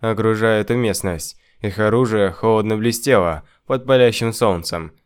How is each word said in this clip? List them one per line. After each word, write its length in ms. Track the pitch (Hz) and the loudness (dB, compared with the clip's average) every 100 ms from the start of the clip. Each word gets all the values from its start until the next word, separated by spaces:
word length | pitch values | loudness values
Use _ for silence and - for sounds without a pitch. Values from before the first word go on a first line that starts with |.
окружая 600 | 113 107 110 110 113 107 | -4 0 0 2 2 0
эту 140 | 104 120 | 0 -2
местность. 600 | 117 92 98 82 - - _ _ | 0 -2 -4 -6 -10 -16 _ _
Их 180 | 107 98 | -8 -2
оружие 520 | 107 113 123 107 98 | 0 2 2 2 0
холодно 460 | 87 113 110 107 110 | 0 0 2 0 0
блестело 640 | 117 117 143 117 87 76 - _ - | -2 -2 2 2 2 -2 -10 _ -6
под 200 | 131 113 | -6 2
палящим 460 | 131 120 110 113 | 4 4 2 -4
солнцем, 600 | 110 113 87 82 85 80 _ | 0 0 0 -4 -10 -10 _